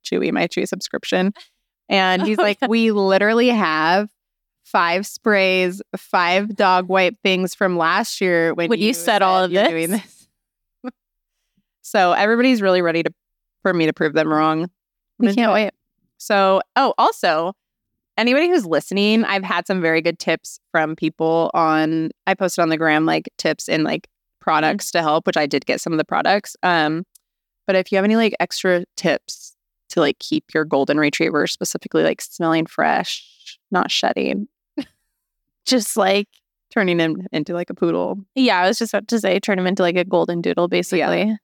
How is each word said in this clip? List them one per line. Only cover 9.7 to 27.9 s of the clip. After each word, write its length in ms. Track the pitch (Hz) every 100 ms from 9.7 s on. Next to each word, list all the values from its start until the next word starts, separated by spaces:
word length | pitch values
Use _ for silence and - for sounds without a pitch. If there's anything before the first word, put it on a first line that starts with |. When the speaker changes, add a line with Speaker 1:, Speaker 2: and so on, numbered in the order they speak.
Speaker 1:
doing 200 | 165 165
this." 360 | 202 - _ _ _ _ _ _ _
<laughs> 80 | 254 - _ _ _ _ _ _ _ _
So 300 | - 214 180
everybody's 480 | 175 208 233 254 240
really 200 | 196 180
ready 200 | 170 165
to, 100 | 165 - _ _ _ _
for 100 | 196
me 140 | 180 156
to 60 |
prove 200 | - 151
them 200 | 151 156
wrong. 360 | 156 156 160 175 - _ _ _ -
Speaker 2:
We 100 | 226
Speaker 1:
I'm 60 |
Speaker 2:
can't 160 | 202 226
Speaker 1:
into 100 | 202
it. 40 |
Speaker 2:
wait. 80 | 208 - _ _ _ -
Speaker 1:
So, 420 | - 202 190 190 - -
oh, 180 | 262 -
also, 560 | 294 - 190 156 170 - _ _ _ _ _ -
anybody 320 | 233 262 349
who's 180 | 359 185
listening, 580 | 151 - 196 208 220
I've 180 | 226 196
had 220 | 190 175 -
some 140 | 190
very 200 | 165 160
good 160 | 165 170
tips 420 | - 160 - - _
from 260 | 165 156 160
people 540 | 160 - 160 165 165
on, 560 | 165 160 156 156 160 160 - -
I 80 |
posted 280 | 190 185 -
on 60 | 165
the 80 | 160
gram, 300 | 160 151 160
like, 220 | 160 - -
tips 300 | - 156 -
and, 160 | 160
like, 240 | 156 156 - _ _ _
products 500 | - 156 156 202 -
to 100 | 175
help, 240 | 160 156 -
which 100 | 160
I 100 | 147
did 200 | 139 -
get 140 | -
some 120 | -
of 60 | 156
the 60 |
products. 520 | 151 - 170 202 - -
Um, 420 | 180 170 151 160 185 _ _ _ _ _ -
but 100 | 190
if 140 | 185